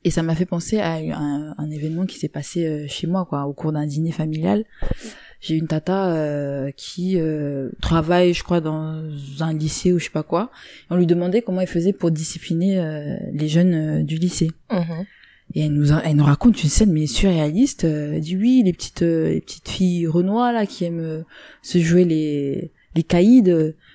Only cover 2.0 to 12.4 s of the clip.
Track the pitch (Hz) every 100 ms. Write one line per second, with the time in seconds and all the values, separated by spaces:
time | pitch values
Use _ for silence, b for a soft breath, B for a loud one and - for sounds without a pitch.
2 | 185 - 156 143 147 175 165 151 147 -
3 | 165 185 180 143 143 139 156 151 151 143
4 | 160 160 156 156 170 208 220 B B B
5 | 226 B B B - 160 160 156 165 190
6 | 190 160 151 147 143 139 135 - - -
7 | 185 185 160 151 147 139 135 - - 165
8 | 156 175 180 175 - 175 156 156 156 156
9 | 156 147 139 139 160 156 156 - 180 180
10 | - 156 151 165 233 B B B B 180
11 | 170 170 175 202 233 185 185 175 175 196
12 | 170 156 160 165